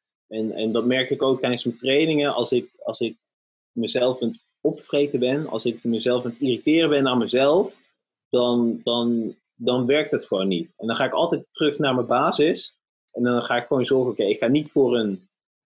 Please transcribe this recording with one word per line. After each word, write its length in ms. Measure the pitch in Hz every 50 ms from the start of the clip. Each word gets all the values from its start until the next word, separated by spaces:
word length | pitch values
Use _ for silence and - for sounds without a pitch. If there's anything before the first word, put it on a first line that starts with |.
| _ _ _ _ _ _
En, 240 | - 110 110 110 98
en 200 | - 110 110 110
dat 120 | 117 113
merk 260 | 123 127 131 127 127
ik 120 | 143 135 139
ook 180 | 131 131 127
tijdens 240 | - 127 123 117 -
mijn 140 | 120 117 -
trainingen. 560 | - 131 135 143 160 160 156 147 147 143 -
Als 180 | - 120 - 131
ik, 180 | 120 107 - _ _ -
als 160 | - 110 -
ik 160 | 120 113 113 - _ _ _ _ _ _ _ _ _ _ _
mezelf 500 | 117 113 107 - 131 123 127 127 - 123
aan 60 | 113
het 120 | - - _ _ _ _
opvreten 580 | _ 151 160 - - - - 143 143 143 143 127
ben, 260 | 123 127 135 143 156 -
als 160 | - 113 -
ik 200 | 123 113 117 -
mezelf 400 | 120 117 110 117 123 123 123 123
aan 60 | 120
het 100 | 117 -
irriteren 480 | 143 131 120 110 - 151 151 165 165 151
ben 180 | 147 139 139 131
aan 100 | 123 123
mezelf, 560 | 120 131 117 127 135 139 151 185 214 - - _ _ _ _ _ _ _ _ _ _ _
dan, 520 | - 123 123 123 120 120 120 117 110 - -
dan, 500 | 120 120 120 117 120 120 117 113 104 - - _ _ _
dan 320 | _ 123 120 123 127 127
werkt 240 | 120 139 151 151 151 -
het 140 | 113 -
gewoon 220 | - 113 95 95 98
niet. 240 | 95 85 82 - _
En 100 | _ -
dan 100 | 113 117
ga 80 | - 143
ik 80 | 131 -
altijd 320 | - 160 170 175 - - _
terug 280 | _ - 165 151 143 -
naar 160 | 151 139 127
mijn 120 | 127 117
basis. 720 | 123 127 123 143 170 156 - 147 160 - - - - - _ _ _ _ _ _ _ _
En 100 | - 120
dan 200 | 123 123 120 117
ga 140 | - 123
ik 100 | 120 120
gewoon 180 | - 143 135 123
zorgen, 260 | - 135 131 127 123 104
Oké, 120 | - 110
ik 140 | 98 107 -
ga 80 | -
niet 260 | 117 135 151 151 - -
voor 240 | 151 135 123 120
een 280 | 120 110 104 95 92 - _ _ _ _ _ _ _ _ _ _ _